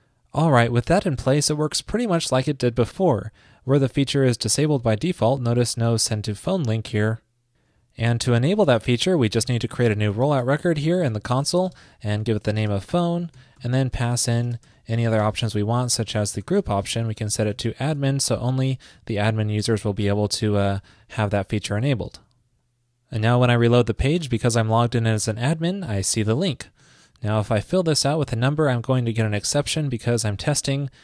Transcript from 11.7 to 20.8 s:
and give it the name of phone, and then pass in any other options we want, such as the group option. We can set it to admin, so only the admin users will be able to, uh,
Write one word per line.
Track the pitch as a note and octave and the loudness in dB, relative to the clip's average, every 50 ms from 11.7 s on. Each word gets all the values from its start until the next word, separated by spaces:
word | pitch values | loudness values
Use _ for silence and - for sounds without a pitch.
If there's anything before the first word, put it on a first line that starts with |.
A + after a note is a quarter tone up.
| - - - - _ _ | -4 -10 -20 -20 _ _
and | - G#2 G#2 G#2 G#2+ | -4 -2 -2 -2 0
give | A#2 A2 | 0 0
it | G#2 - | 0 0
the | G#2+ | -2
name | G#2+ A2 G#2+ G#2 | -2 0 0 0
of | G2+ G2 - | -2 -2 -4
phone, | - - F3 F3 E3+ E3+ E3+ F3 E3 - - - _ _ - | -2 -2 0 0 0 -2 -2 -4 -8 -12 -16 -20 _ _ -10
and | - A#2+ | -4 -2
then | B2+ C3 C3+ B2+ | 0 0 0 0
pass | - - B2 A#2+ A#2+ A#2 - B2 | -2 -2 -2 -2 -2 -2 0 0
in | A#2 A#2 A#2+ A#2+ A#2+ - _ _ _ _ _ | 0 0 0 -2 -6 -8 _ _ _ _ _
any | - A2+ A#2 A#2 | -4 -2 0 0
other | A2+ A2+ G#2+ | 2 2 2
options | G#2+ G#2+ G#2+ - A#2 G#2+ - | 2 0 0 -2 -4 -2 0
we | G#2 | 0
want, | G#2 A2 A#2+ A#2+ B2+ - | 0 0 0 0 0 -2
such | - - G#2+ - - | -2 -2 -4 -2 -2
as | G#2+ G#2 - | -2 -2 -2
the | - G2+ | -4 -6
group | - - F3+ G3+ - - | -4 -2 0 0 0 0
option. | G#2 G2 - - - A2+ A2+ | -2 -2 -2 -2 -4 -4 -4
We | A2+ G#2+ | -4 -4
can | - A2 G#2 | -4 -6 -4
set | - - G#2+ | -2 -2 -2
it | G#2+ G2+ - | -2 -2 -2
to | - A#2 - | -4 -6 -4
admin, | - B2+ D3+ D#3 C#3 C#3 C3+ C#3 C3+ | -4 -4 -4 -2 -2 0 0 0 0
so | - - A#2 | 0 -2 -2
only | - A#2 B2+ C3 C3 C3 C3 C3 - - - - - - | -2 -2 -2 0 0 0 0 -2 -4 -8 -18 -20 -16 -8
the | - A2 | -6 -2
admin | G2+ G#2 A2 A2 A2 G#2+ G#2+ | 0 0 0 2 0 0 0
users | G#2 G#2+ G2+ A#2 A2 G2+ - | 0 -2 0 0 0 0 0
will | G#2 G2 | -2 -2
be | G#2 G#2 G2 | 0 0 0
able | G2+ G#2 G#2 G2+ | 2 2 0 0
to, | - - A2 G#2+ G#2 G2+ | -2 0 0 0 2 2
uh, | G2 G2 G2 G2 | 2 0 -2 -4